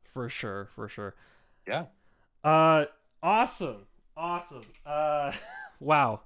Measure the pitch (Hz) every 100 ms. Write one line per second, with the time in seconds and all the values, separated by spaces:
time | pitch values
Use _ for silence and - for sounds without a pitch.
0 | _ 131 117 - 113 98 98 - 107 -
1 | 101 - _ _ _ _ - 139 156 _
2 | _ _ _ _ 151 160 160 156 147 _
3 | _ _ 170 214 240 - 165 104 98 _
4 | _ - 170 175 175 131 107 - 147 147
5 | 151 147 143 - 659 762 831 _ 139 151
6 | 127 107